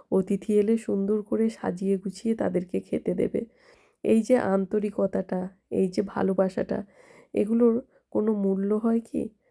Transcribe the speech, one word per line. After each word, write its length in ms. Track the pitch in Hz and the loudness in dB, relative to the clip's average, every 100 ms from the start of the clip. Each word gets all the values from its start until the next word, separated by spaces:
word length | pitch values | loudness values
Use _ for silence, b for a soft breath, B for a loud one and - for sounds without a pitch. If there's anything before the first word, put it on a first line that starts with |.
| B | B
অতিথি 480 | 190 185 196 - 208 | 0 0 -2 0 2
এলে 180 | 208 226 | 4 2
সুন্দর 440 | - 202 196 214 | 0 -2 0 -2
করে 280 | 208 214 226 | -2 0 0
সাজিয়ে 480 | 220 190 180 196 196 | -2 -6 -4 -2 -2
গুছিয়ে 380 | 196 - 226 226 | -4 -6 -4 -2
তাদেরকে 440 | 190 180 180 190 | 0 -2 -2 -6
খেতে 340 | - - - | -4 -4 -2
দেবে। 280 | 180 - - 233 b b b b b | 0 0 -2 -6 b b b b b
এই 180 | - 220 | 2 2
যে 160 | 220 254 | 4 2
আন্তরিকতাটা, 1120 | 202 196 190 214 208 202 196 190 185 185 185 - _ | 2 0 0 -2 -2 -2 -2 -2 -4 -6 -6 -12 _
এই 160 | 190 190 | 0 0
যে 140 | 185 | 0
ভালোবাসাটা, 840 | 196 208 190 190 190 190 - 202 196 B B B B | -4 -2 0 2 0 0 -4 -6 -8 B B B B
এগুলোর 480 | - 214 233 240 226 - b b | -4 0 4 4 2 -2 b b
কোনো 220 | 214 214 | -2 0
মূল্য 420 | 208 196 190 196 214 | 2 0 0 0 0
হয় 240 | 226 233 | 2 0
কি? 300 | 226 - - - _ | -2 -6 -6 -10 _